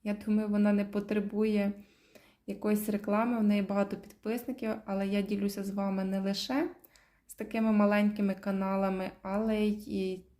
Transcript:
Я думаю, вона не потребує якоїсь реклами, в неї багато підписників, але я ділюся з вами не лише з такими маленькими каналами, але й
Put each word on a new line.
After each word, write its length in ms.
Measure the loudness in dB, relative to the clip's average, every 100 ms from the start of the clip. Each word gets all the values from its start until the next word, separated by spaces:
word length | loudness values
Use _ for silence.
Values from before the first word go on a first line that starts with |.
Я 120 | -4 -6 0
думаю, 220 | 0 2
вона 240 | 4 4
не 120 | 4
потребує 880 | 2 -4 -2 -2 -2 0 2 2 0 -4 -14 _ _ -20 _ _ -12
якоїсь 420 | -4 0 0 0
реклами, 500 | -2 0 0 2 2
в 40 |
неї 200 | 4 2
багато 340 | 2 0 0 -4
підписників, 720 | -10 -12 -6 -6 -6 -6 -4 -6 -4
але 200 | -2 0
я 140 | 0
ділюся 420 | 0 -2 -2 -2
з 60 | -6
вами 340 | -2 -2 -2
не 160 | -2 0
лише 500 | -2 -2 -2 -2 -2 -6 -20 _ _ _ _
з 80 |
такими 380 | -12 -6 0 4
маленькими 640 | 6 6 6 4 2 0
каналами, 760 | 0 -2 -2 0 0 0 0 -6 -8
але 380 | -6 -2 0 2
й 640 | 2 0 -4 -4 -2 -4 -12